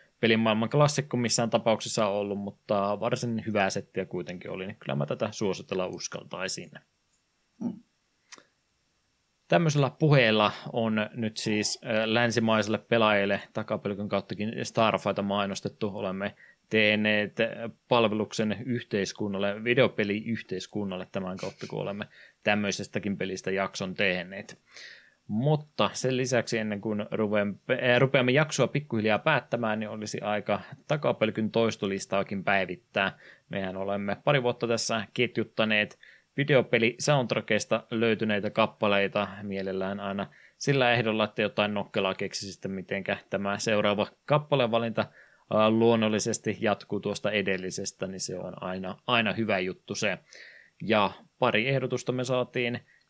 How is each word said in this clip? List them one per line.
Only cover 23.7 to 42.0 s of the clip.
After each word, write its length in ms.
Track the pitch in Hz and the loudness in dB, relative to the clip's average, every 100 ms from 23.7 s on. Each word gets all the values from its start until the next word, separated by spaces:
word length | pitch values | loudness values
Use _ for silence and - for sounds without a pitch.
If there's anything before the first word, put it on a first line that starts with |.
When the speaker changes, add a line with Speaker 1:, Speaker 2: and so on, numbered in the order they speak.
| - 95 | -4 -6
Speaker 1:
tehneet. 640 | 92 101 90 90 98 107 - _ - - - - _ - | -2 0 0 -4 -12 -14 -18 _ -20 -20 -20 -20 _ -6
Mutta 600 | 104 139 151 - - 101 | -2 2 0 -2 -2 -2
sen 240 | - 127 127 | 0 -2 0
lisäksi 420 | 127 123 - 117 | 0 0 0 -2
ennen 220 | 107 101 | -2 -4
kuin 200 | 110 104 | -4 -4
ruveam-, 540 | 107 107 107 104 101 95 - 127 127 | -4 -2 0 2 0 -2 -4 0 4
äh, 60 | 123 | 4
rupeamme 320 | 131 135 123 | 6 4 4
jaksoa 340 | 135 151 - 120 | 4 2 2 0
pikkuhiljaa 520 | 147 - 113 107 104 | 0 -2 0 2 2
päättämään, 640 | 160 139 - 117 110 107 | 2 0 0 -2 -2 -2
niin 100 | 107 | -4
olisi 300 | 110 107 - | -8 -8 -6
aika 400 | 104 104 101 101 - - - | -4 -2 -2 -2 -4 -14 -4
takapölkyn 640 | 151 135 117 110 110 110 | 0 0 0 -2 -2 0
toistolistaakin 920 | 117 113 - 101 98 - 98 95 101 | 2 0 0 -4 -4 -2 -2 -2 -4
päivittää. 720 | 90 98 92 - _ 107 95 - - - - | 0 0 0 -6 _ -2 -2 -2 -14 -20 -10
Mehän 280 | 101 95 95 | -6 -6 -6
olemme 400 | 98 101 101 101 | -4 -4 -4 -2
pari 180 | 147 143 | 2 2
vuotta 260 | 123 117 117 | 2 -2 -2
tässä 360 | 113 - 113 98 | -2 -2 -4 -4
ketjuttaneet 840 | - 117 - 107 - 110 107 101 - - - _ - | -2 -2 -2 -4 -2 2 2 0 -6 -20 -20 _ -4
videopeli 600 | 143 135 - 117 110 - | 4 4 4 2 2 2
soundtrackista 880 | - 143 117 113 - 107 - 110 - | 2 2 2 -2 0 0 0 -2 -2
löytyneitä 600 | 113 113 107 110 104 104 | 0 2 2 0 0 0
kappaleita 800 | 110 107 - 107 101 98 104 98 98 | 2 0 2 2 2 2 0 -2 -6
mielellään 580 | 101 98 95 95 95 101 | -8 -6 -4 -4 -4 -6
aina 260 | 101 98 95 - - _ | -6 -6 -8 -12 -20 _
sillä 340 | - 139 120 | 0 2 4
ehdolla, 320 | 120 110 110 | 4 4 2
että 180 | 107 - | 0 0
jotain 320 | 104 - 104 | 0 0 0
nokkelaa 400 | 101 92 107 | -2 -4 -2